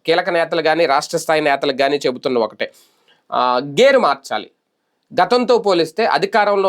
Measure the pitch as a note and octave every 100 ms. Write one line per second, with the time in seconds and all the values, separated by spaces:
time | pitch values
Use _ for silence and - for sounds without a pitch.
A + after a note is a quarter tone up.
0 | - E3 F#3 E3+ D#3+ E3 D#3 D#3 D#3+ C#3
1 | D3 E3 - D#3 D3+ C#3 D3 B2+ C#3 D3
2 | C#3+ B2 C#3 B2 A2 A2 - _ _ _
3 | _ _ - B2 B2 B2+ C#3+ C#3+ C4 C4
4 | F3 C3+ - A2+ F#2+ _ _ _ _ _
5 | _ - F3+ B3 B3 A#3+ G3+ F3 D#3+ -
6 | A3 D3+ G3 A3 G#3 G3+